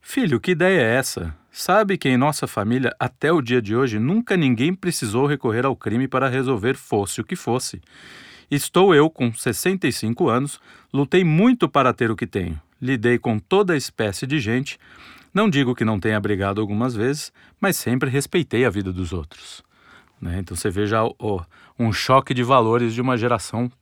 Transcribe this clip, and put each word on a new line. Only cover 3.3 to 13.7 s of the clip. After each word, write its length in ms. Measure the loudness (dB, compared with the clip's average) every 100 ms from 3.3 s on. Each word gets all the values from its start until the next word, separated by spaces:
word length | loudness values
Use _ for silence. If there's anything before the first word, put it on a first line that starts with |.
o 100 | 0
dia 180 | 2 -2
de 140 | 0
hoje, 240 | 0 0 0
nunca 380 | 0 0 0 0
ninguém 360 | 2 2 0
precisou 540 | -2 -4 -4 -2 0 0
recorrer 400 | 0 -2 -2 -2
ao 80 |
crime 320 | -2 -4 -2 -2
para 220 | 0 0
resolver 480 | -2 -2 -2 -2 -4
fosse 440 | -2 -2 -2 -6
o 40 |
que 100 | -8
fosse. 460 | -8 -4 -4 -4 -12 _ -20 -20 -20 -20 -20 _
Estou 460 | -4 0 4 6
eu, 160 | 6 4
com 220 | 2 -4
sessenta 560 | -2 -4 -2 -2 0 -2
e 40 |
cinco 360 | -2 -4 0 0
anos, 320 | 0 -2 -10 -20 -20 _
lutei 300 | -2 2 2
muito 440 | 4 4 4 4 2
para 240 | 2 2
ter 200 | 2 -2
o 40 | -2
que 120 | -4
tenho. 320 | -4 -4 -8 _ _
Lidei 380 | -4 0 2 2
com 220 | 0 -4
toda 320 | 0 2 2